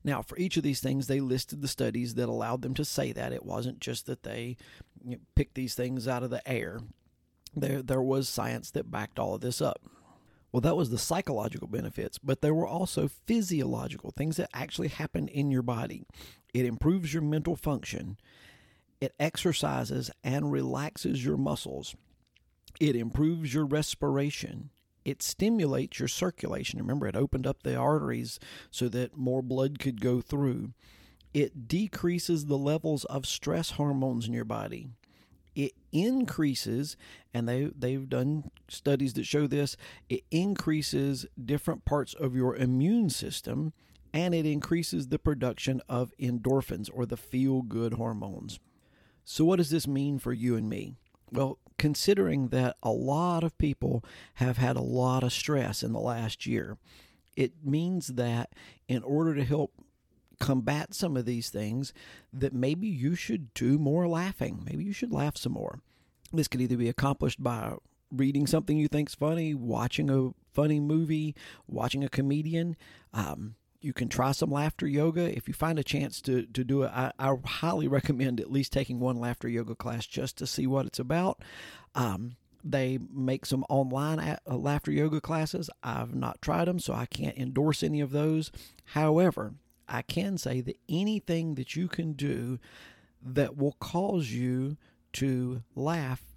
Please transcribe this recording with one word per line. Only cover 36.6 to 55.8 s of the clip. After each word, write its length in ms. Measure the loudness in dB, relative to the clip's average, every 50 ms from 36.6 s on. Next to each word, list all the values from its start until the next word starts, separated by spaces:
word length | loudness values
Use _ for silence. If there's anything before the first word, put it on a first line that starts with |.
| -2 -2 -2 -2 -4 -4 -8 _ -18 -20 -20 -20 -20 _ -4
and 120 | -2 0
they, 240 | 0 0 0 -2 -2 -4
they've 300 | -4 -2 -2 -2 -2 -4
done 440 | -2 0 0 2 2 0 -2 -4 -8 _ -18 _ -16
studies 460 | -16 -2 _ 2 4 4 2 0 0
that 100 | -2 -2
show 220 | 2 2 2 4
this, 280 | 4 2 2 0 0 -4 -8 -14 -20 -20 -20 -6
it 160 | _ -4 -4 _ _
increases 920 | 0 2 2 2 0 0 0 0 2 2 0 0 0 0 2 0 0 -2 -6 -12 _ -10 -2
different 400 | -2 -2 0 0 -2 -2 -2 _
parts 300 | 0 0 0 0 -2 -4
of 240 | -2 -2 0 2
your 180 | 2 2 2 2
immune 540 | 2 2 4 4 4 4 6 6 4 4 2
system, 640 | 0 -2 -4 -6 -6 -8 -6 -4 -4 -2 -2 -4 -6 _ _ _ -20 -20 -14 -4 -2
and 200 | 0 2 2 2
it 120 | 2 2
increases 640 | 2 0 0 2 2 2 2 2 0 -2 -4 -2 0
the 100 | -2 2
production 600 | _ 0 2 2 0 -2 -2 0 0 0 0 0 -2 -2
of 240 | 0 0 0 -2 -4
endorphins, 720 | -2 -2 0 0 0 2 4 4 4 2 0 -6 -6 -6 -6 -4
or 120 | -4 -2
the 120 | -2 -4
feel-good 800 | -8 -6 -4 0 2 4 4 4 2 0 0 -2 0 0 0 0
hormones. 640 | 0 -2 -2 -2 -4 -6 -6 -8 -8 -10 -10 -12 -14 _ _ _ _ _ _ _ _ _ _ _ _ _
So 180 | -8 2 4 6
what 140 | 6 6
does 140 | 6 4 4
this 180 | 2 0 2 2
mean 300 | 0 2 2 2 0 0
for 120 | -2 -2
you 240 | -2 0 2 2 2
and 140 | 2 2 -2
me? 260 | -2 -4 -6 -8 -12 -16 _ _ _ _ _ -4 0
Well, 260 | 0 0 0 -2 _ _ -10 _
considering 680 | 2 2 2 2 4 4 4 6 6 4 2 2 2 2 2
that 280 | 2 2 2 2 0 _
a 100 | 0 0
lot 520 | 0 2 2 2 2 2 2 2 2 2 0
of 140 | 0 _
people 480 | _ 0 0 0 _ 0 0 0 0 -2 -6 -20 -20 -20 -18 _
have 220 | 0 2 2 4
had 200 | 4 4 4 2
a 40 | 2
lot 400 | 0 0 2 2 4 4 4 4
of 120 | 2 2 0
stress 500 | 0 0 0 2 2 2 0 -2 -2